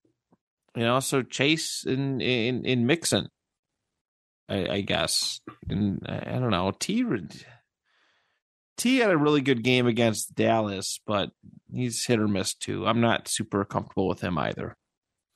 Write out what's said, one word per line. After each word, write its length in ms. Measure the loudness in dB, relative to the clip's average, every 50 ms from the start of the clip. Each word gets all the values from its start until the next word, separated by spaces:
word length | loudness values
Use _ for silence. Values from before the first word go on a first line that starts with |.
| _ _ _ _ _ _ _ _ _ _ _ _ _ _ -6
you 80 | -2 0
know, 160 | 2 2 0
so 240 | 0 0 0 0 -2
Chase 600 | -2 -2 0 2 2 2 0 -2 -6 -8 -6 -4
and, 340 | -4 -2 -2 -2 -2 -2 -2
and, 460 | 0 0 0 0 0 0 -2 -2 0
and 200 | 0 2 2 2 2
Mixon, 400 | 2 0 0 0 0 0 -2 -4 _ _ _ _ _ _ _ _ _ _ _ _ _ _ _ _ _ _ _ _ _ _ _ -6
I, 180 | -4 -4 -2 -2
I 120 | -2 -2
guess. 600 | -2 0 0 0 0 0 0 -2 -2 -4 -6 -10 _ -18 -20 _ -8 -6
And 340 | -2 -2 0 0 -2 -4 -6 -6
I, 280 | -8 -8 -6 -4 -4
I 20 | -2
don't 100 | 0 2
know. 220 | 2 2 0 0 -2
T 280 | -2 -4 -2 -2 0 0
re-, 240 | 0 -2 -4 -4 -8 -14 -18 -20 -20 -20 -20 _ _ _ _ _ _ _ _ _ _ _ _ _ _ _ _ _ _ _ _ _ _ _
T 220 | -2 0 2 4 4
had 120 | 4 4
a 60 | 4
really 240 | 4 4 4 4 4
good 220 | 4 4 2 2 4
game 240 | 4 4 4 4
against 480 | 4 4 4 4 2 2 0 -4 -6 -2
Dallas, 680 | 0 2 4 4 2 2 0 -4 -6 -6 -8 -8 -8 _
but 240 | -2 -2 -2 -2 -4 -6 _ -20 -20 -20 -20 _ -10 -6
he's 320 | -4 -4 -4 -4 -4 0
hit 140 | 2 2 2
or 80 | 2 2
miss 260 | 0 0 -2 -4 -6
too. 320 | -8 -8 -6 -6 -2 0
I'm 140 | 0 2 2
not 280 | 4 2 2 0 -2 -4
super 360 | -6 -6 -4 -2 -2 -2 -2
comfortable 440 | -2 -2 -6 -6 -4 -2 0 0 0
with 120 | 0 -2
him 180 | -2 -2 -2 0
either. 380 | -2 -2 -4 -4 -8 -10 -10 _ _ _ _ _ _ _ _ _ _ _ _